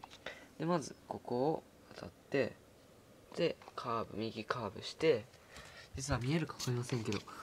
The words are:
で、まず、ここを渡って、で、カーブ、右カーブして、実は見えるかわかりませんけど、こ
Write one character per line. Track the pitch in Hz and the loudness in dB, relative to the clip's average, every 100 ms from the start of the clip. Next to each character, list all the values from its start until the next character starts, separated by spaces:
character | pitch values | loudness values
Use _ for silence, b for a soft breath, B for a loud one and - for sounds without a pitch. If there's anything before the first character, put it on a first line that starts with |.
| - B B B B - | -12 B B B B -4
で、 | 160 | 2
ま | 175 | 2
ず、 | 127 - - | 0 -10 -8
こ | 98 | -8
こ | - 123 143 | -2 2 2
を | 160 - - - - | 2 -4 -18 -18 -12
渡 | - | -12
っ | - - | -14 -2
て、 | 143 107 - - - - - - - - - | 2 2 0 -16 -20 -20 -20 -20 -20 -12 0
で、 | 165 - - - | 0 0 -8 -8
カ | 123 117 | -2 0
ー | 104 | 0
ブ、 | 98 | -2
右 | 113 107 107 | -4 -4 -2
カ | 127 107 | -2 -2
ー | |
ブ | 110 | -6
し | - | -10
て、 | - 160 123 107 - B B B B B - | 4 6 6 4 -14 B B B B B -6
実 | 135 | -2
は | 127 | 0
見 | 123 160 | 2 2
え | |
る | 156 | 0
か | |
わ | - | -2
か | - | -2
り | 123 | 0
ま | |
せ | 120 123 | 0 -2
ん | |
け | 110 | 0
ど、 | 101 | -2
こ | - B | -4 B